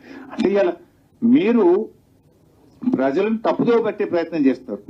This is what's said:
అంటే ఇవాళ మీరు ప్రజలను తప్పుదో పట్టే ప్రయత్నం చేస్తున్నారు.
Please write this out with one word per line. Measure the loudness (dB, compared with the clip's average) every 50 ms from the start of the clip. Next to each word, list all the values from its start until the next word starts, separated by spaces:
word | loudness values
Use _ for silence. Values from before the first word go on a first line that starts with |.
| -20 -20 -20 -20 -20 -14 -6
అంటే | -2 0 0
ఇవాళ | 2 2 0 0 -2 -6 -12 _ _ _ _ _ _ -2 2
మీరు | 2 4 4 4 2 2 2 4 4 2 2 0 -6 -12 _ _ _ _ _ _ _ _ _ _ _ _ _ _ _ _ -6 -4 -2 -2
ప్రజలను | 0 0 0 0 0 -2 -2 -2 -4
తప్పుదో | -2 -4 -2 -2 0 2 2 2 0
పట్టే | -2 -4 -4 -6
ప్రయత్నం | -4 -2 -4 -4 -4 -2 0 0
చేస్తున్నారు. | 0 0 -2 -6 -12 -12 -10 -4